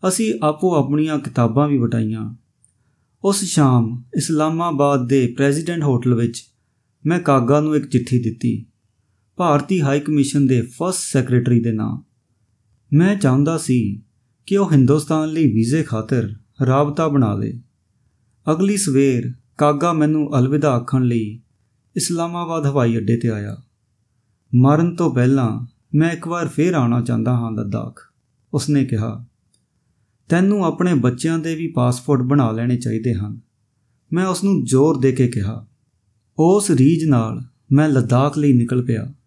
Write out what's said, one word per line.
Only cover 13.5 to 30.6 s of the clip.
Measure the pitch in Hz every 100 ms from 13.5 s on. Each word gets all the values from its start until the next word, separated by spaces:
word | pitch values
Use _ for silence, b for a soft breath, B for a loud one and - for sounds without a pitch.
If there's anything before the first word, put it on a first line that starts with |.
| 165
ਸੀ | - 123 104 101 - _ _ _ -
ਕਿ | 196
ਉਹ | 196
ਹਿੰਦੁਸਤਾਨ | 147 123 147 147 156 156
ਲਈ | 156 156
ਵੀਜ਼ੇ | 107 117 151
ਖਾਤਰ | 156 113 107 131 101 104 _ _ 127
ਰਾਬਤਾ | 131 147 147 156
ਬਣਾ | 143 117
ਲੇ। | 101 101 120 - _ _ _ _ _ _ _ -
ਅਗਲੀ | 160 196 202
ਸਵੇਰ | 175 131 139 123 120 127 _ _
ਕਾਗਾ | 147 147 170
ਮੈਨੂੰ | 165 151 156 147 143
ਅਲਵਿਦਾ | 127 147 147
ਆਖਣ | 123 120 131
ਲਈ | 127 117 107 113 _ _ _ _ _ -
ਇਸਲਾਮਾਬਾਦ | - 170 170 175 170 165 143
ਹਵਾਈ | 139 117 117
ਅੱਡੇ | 104 117
'ਤੇ | 120
ਆਇਆ। | 107 104 104 - _ _ _ _ _ _ _ _
"ਮਰਨ | 123 127 151 170 170
ਤੋਂ | 170
ਪਹਿਲਾਂ | 123 123 135 120 110 120 _ _
ਮੈਂ | 147 165
ਇੱਕ | 170 165
ਵਾਰ | 175 165
ਫੇਰ | 156 165
ਆਉਣਾ | 170 120 120
ਚਾਹੁੰਦਾ | 120 117 113
ਹਾਂ | 123 117
ਲੱਦਾਖ," | 110 107 107 117 - - _ _ _ _
ਉਸਨੇ | 151 - 147
ਕਿਹਾ। | 127 110 113 110 120 _ _ _ _ _ _ _ _ _ _
"ਤੈਨੂੰ | 170 190 208